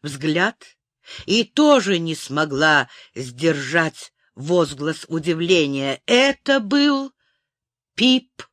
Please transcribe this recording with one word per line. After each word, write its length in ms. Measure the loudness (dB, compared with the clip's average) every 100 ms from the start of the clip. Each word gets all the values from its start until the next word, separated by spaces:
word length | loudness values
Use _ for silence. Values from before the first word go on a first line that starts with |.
взгляд 640 | -12 -6 -2 0 -2 -4 -20 _ _ _ -20 -18 -2
и 160 | 0
тоже 560 | 0 2 6 6 4 -2
не 160 | -2 -8
смогла 760 | -6 -4 -2 0 2 2 0 -10 -20
сдержать 1000 | -14 -14 -2 0 0 -2 -2 -2 -6 -20 _ _
возглас 720 | -14 -2 0 0 -4 -8 -8 -8
удивления. 960 | -6 -4 -4 2 2 2 -2 -4 -6 0
Это 520 | 2 2 -2 -2 -2
был 540 | 0 0 2 0 -6 _ _ _ _ _ _ _ _
Пип 480 | 0 2 2 _ -20 -20